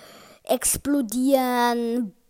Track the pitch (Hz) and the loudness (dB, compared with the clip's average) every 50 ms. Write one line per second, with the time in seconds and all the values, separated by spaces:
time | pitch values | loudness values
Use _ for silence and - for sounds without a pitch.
0 | - - - - - - - - - - 262 247 - - - - - 269 285 285 | -20 -20 -20 -20 -20 -20 -20 -8 -2 0 0 0 0 0 -2 -2 0 0 0 2
1 | 254 208 233 247 254 277 277 262 254 254 247 240 240 240 240 240 233 233 233 247 | 0 0 -2 0 0 2 2 0 0 0 0 2 2 2 0 0 -2 -2 -2 -2
2 | 240 190 - _ _ _ | -2 -4 -8 _ _ _